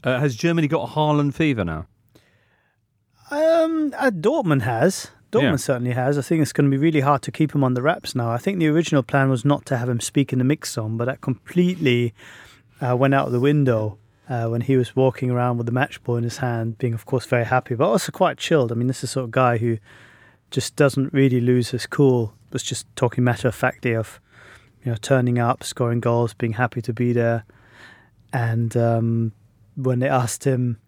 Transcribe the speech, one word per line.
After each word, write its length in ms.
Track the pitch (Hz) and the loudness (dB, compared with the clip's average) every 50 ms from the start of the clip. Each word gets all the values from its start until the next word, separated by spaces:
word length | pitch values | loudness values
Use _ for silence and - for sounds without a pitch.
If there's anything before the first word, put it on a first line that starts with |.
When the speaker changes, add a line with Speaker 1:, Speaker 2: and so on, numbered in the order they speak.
| - | 0
Speaker 1:
Uh, 160 | 123 127 123 | 0 0 0
has 160 | 147 147 120 | 0 -2 -2
Germany 320 | 107 - 170 170 170 156 | 0 -2 0 2 2 0
got 220 | 139 160 147 120 117 | 0 0 -2 -2 -2
Haaland 420 | - 151 151 151 147 147 143 143 131 | -2 0 2 2 2 2 2 0 0
fever 280 | - 160 151 131 110 92 | 0 0 0 0 0 -2
now? 200 | 85 80 78 - _ _ _ _ _ _ - _ _ _ _ _ _ _ _ _ _ _ _ _ _ _ _ _ _ _ _ _ - | -4 -4 -6 -8 _ _ _ _ _ _ -20 _ _ _ _ _ _ _ _ _ _ _ _ _ _ _ _ _ _ _ _ _ -6
Speaker 2:
Um, 640 | 285 294 311 320 330 330 320 320 330 320 302 285 - | -2 0 2 4 4 4 2 2 0 -2 -2 -4 -2
uh, 140 | - 285 262 | 0 -2 0
Dortmund 500 | 202 165 151 214 302 330 240 170 151 135 | 0 2 0 0 0 2 2 2 2 2
has. 480 | 107 127 120 113 139 190 185 - - - _ _ _ _ | 2 0 -4 0 -2 -2 -4 -4 -12 -14 _ _ _ _
Dortmund 100 | - 226 143 127 | 0 2 2 2
Speaker 1:
Yeah. 40 | 165 | 0
Speaker 2:
certainly 360 | 135 - - 135 120 123 123 | 0 0 -2 -2 -2 -2 -4
has. 260 | 120 127 127 135 147 | -2 -2 0 0 0
I 40 | 143 | -2
think 200 | 127 - 170 160 | -2 -2 0 0
it's 120 | 151 - - | 0 0 2
gonna 160 | - 143 139 | 2 2 2
be 80 | 139 | 2
really 220 | 135 151 165 156 147 | 2 2 2 2 2
hard 200 | 131 143 147 131 - | 2 2 2 2 0
to 80 | - | -8
keep 220 | 110 - 160 147 - | -2 -2 -2 0 2
him 80 | 147 135 | 0 2
on 100 | 127 127 | 2 0
the 80 | 123 | 0
wraps 340 | 123 151 185 - - - - | 0 -2 -2 -2 -8 -6 -4
now. 140 | 131 117 117 | -2 -2 -2
I 60 | 117 | -2
think 220 | 120 - 196 202 180 | -2 -4 -4 -2 0
the 80 | 160 | 0
original 340 | 151 147 165 165 - 160 139 123 | 2 2 0 0 2 0 0 0
plan 260 | - - 139 135 135 | 2 2 2 2 2
was 140 | 131 120 113 | 0 0 2
not 220 | 143 143 143 - | 0 0 0 -2
to 100 | - 135 | -4 -4
have 120 | 117 120 123 | -2 -2 -2
him 100 | 123 117 | -2 -4
speak 320 | - - _ 143 139 - | -4 -2 _ 0 0 0
in 80 | - 127 | 0 0
the 60 | 127 | 2
mix 260 | 131 151 - - - - | 0 0 -2 -4 -8 -8
zone, 240 | - 110 110 113 | -6 -6 -4 -4
but 80 | 113 120 | -4 -4
that 160 | 127 135 - | -4 -4 -4
completely, 920 | - - 123 - _ - - 175 180 180 185 170 165 131 123 120 120 117 - _ - - - - - - - _ _ _ _ _ | -4 -6 -6 -6 _ -2 2 2 2 2 0 2 2 2 2 2 0 -2 -4 _ -20 -20 -20 -20 -20 -20 -20 _ _ _ _ _
uh, 140 | 143 123 127 | -2 -2 2
went 180 | 123 135 135 139 | 2 4 4 4
out 100 | 139 139 | 2 2
of 40 | - | 0
the 80 | 123 120 | 0 0
window, 580 | 123 143 151 151 143 127 117 110 107 107 101 - _ _ _ _ _ - | 2 2 2 4 2 2 2 2 0 -4 -6 -10 _ _ _ _ _ -6
uh, 180 | 131 117 117 | -4 -4 -2
when 140 | 113 117 120 | -2 -2 -2
he 160 | 117 - 135 | 0 2 2
was 180 | 127 123 - - | 2 2 0 2
walking 360 | 131 131 131 - - 131 127 | 2 2 2 2 0 -4 -2
around 260 | 123 123 123 123 120 | 0 0 0 0 0
with 80 | 120 117 | -2 -4
the 60 | 120 | -2
match 320 | 120 127 123 - - - _ | -2 -2 -2 -2 -4 -12 _
ball 140 | - 120 | -4 -2
in 60 | 117 117 | -2 -2
his 140 | 120 - | -4 -4
hand, 400 | - 135 123 117 117 113 113 110 | -4 -4 -4 -4 -4 -4 -6 -6
being, 160 | _ - 120 117 | _ -4 -4 -4
of 120 | 113 - | -6 -6
course, 200 | - 139 123 - | -4 -4 -4 0
very 200 | - 131 120 117 | 0 0 0 2
happy, 300 | 110 131 127 - - 120 | 2 0 0 0 -2 -2
but 120 | 110 147 | 0 2
also 240 | 190 226 190 - - | 2 2 0 0 -4
quite 260 | - - 190 165 135 | 0 0 0 0 0
chilled. 340 | - - - 170 151 127 113 | -2 0 2 2 2 2 2
I 40 | 117 | 0
mean, 120 | 117 120 | -2 -2
this 100 | 127 131 | -2 -2
is 40 | - | -4
the 60 | - | -6
sort 160 | 127 - 135 127 | -6 -4 -4 -6
of 60 | 117 | 0
guy 260 | 110 135 131 123 120 | 2 4 4 4 4
who 200 | 113 117 120 113 107 _ - - - - - - - - - _ _ _ _ | 2 0 0 -2 -2 _ -16 -20 -20 -20 -20 -20 -20 -20 -20 _ _ _ _
just 240 | - 131 - - _ | -6 -4 -4 -4 _
doesn't 360 | - 147 135 - 139 131 - - | 2 2 2 2 0 -4 0 2
really 260 | 135 139 135 127 123 | 2 2 4 2 2
lose 280 | 120 123 127 123 117 - | 2 2 2 2 0 -2
his 140 | - 117 - | -6 -8 -8
cool. 460 | - - - 143 135 127 120 113 104 - _ _ _ | -6 0 2 4 4 4 2 -2 -4 -8 _ _ _
Was 100 | - 127 | -10 -8
just 240 | - - 127 - - _ _ | -8 -6 -8 -10 -12 _ _
talking 280 | - 135 120 - - 123 | -2 -2 -2 0 0 0
matter-of-factly 680 | 123 117 - - 123 - - - 127 - - - 123 117 | 0 0 0 -2 -4 -2 0 -2 -2 -2 -2 -4 -2 -2
of, 260 | 113 110 - - - _ _ _ - - - - - _ _ _ _ _ | -2 -4 -6 -12 -20 _ _ _ -20 -20 -20 -20 -20 _ _ _ _ _
you 80 | 127 | -6
know, 60 | 117 107 | -6 -6
turning 380 | - - 135 131 123 123 120 120 | 0 0 2 2 2 2 0 2
up, 240 | 120 117 135 - - | 2 0 0 -2 -6
scoring 360 | - - - 123 117 117 117 | -14 -6 -4 -2 -2 -2 0
goals, 320 | 110 120 117 117 120 113 - | 0 0 2 2 0 -2 -2
being 180 | _ 123 113 110 | _ -4 -4 0
happy 280 | 107 127 120 - 123 110 | -2 -2 -2 -2 -6 -6
to 100 | - 117 | -6 -4
be 180 | 110 120 123 120 | -2 -2 0 0
there. 320 | 120 117 117 117 113 - _ _ _ _ - - - - - - - _ _ _ _ _ _ | 2 2 0 0 -2 -4 _ _ _ _ -20 -20 -20 -20 -20 -20 -20 _ _ _ _ _ _
And, 440 | - 131 117 117 113 117 117 113 - | -4 -2 -2 0 0 -2 -2 0 0
um, 540 | 120 117 117 117 117 117 117 117 113 113 113 - _ _ _ _ _ _ _ _ | 0 2 2 2 0 0 0 0 0 -2 -4 -6 _ _ _ _ _ _ _ _
when 220 | - 131 127 127 120 | -4 -2 -2 0 0
they 80 | 127 139 | 0 2
asked 340 | 139 127 120 113 - - - | 2 0 0 -2 -6 -2 -2
him 340 | 139 131 123 127 120 117 - _ | 0 0 0 0 -2 -4 -6 _